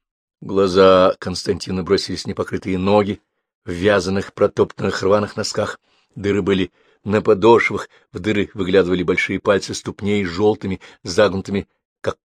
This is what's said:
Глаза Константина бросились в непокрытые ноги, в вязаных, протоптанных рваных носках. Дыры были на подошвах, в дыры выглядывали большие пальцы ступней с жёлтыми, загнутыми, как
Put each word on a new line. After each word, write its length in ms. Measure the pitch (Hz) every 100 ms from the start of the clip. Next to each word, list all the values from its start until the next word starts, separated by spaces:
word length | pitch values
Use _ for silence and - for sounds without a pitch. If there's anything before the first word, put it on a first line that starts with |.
| _ _ _ _
Глаза 720 | 110 98 98 90 95 92 92 -
Константина 640 | - 90 - 90 - 95
бросились 400 | 85 95 - 90
в 40 | -
непокрытые 500 | 95 90 90 95 92
ноги, 440 | 92 104 101 101 _ _ _ _
в 80 | -
вязаных, 600 | 85 98 101 87 98 -
протоптанных 680 | - 104 - 95 - 101 92
рваных 360 | 95 104 101 -
носках. 420 | 101 - 101 - _ _ _
Дыры 280 | - 101 101
были 300 | 92 95 90 _ _ _
на 180 | 104 104
подошвах, 680 | 101 104 107 113 - 104 - _ _
в 80 | 104
дыры 320 | 92 104 95
выглядывали 500 | 107 90 95 87 90
большие 360 | 85 90 - 95
пальцы 340 | - 98 -
ступней 500 | 107 - 90 101 104 92
с 20 |
жёлтыми, 520 | 85 104 107 98 92 - -
загнутыми, 640 | - 85 104 95 95 98 90 _ _ _
как 180 | - -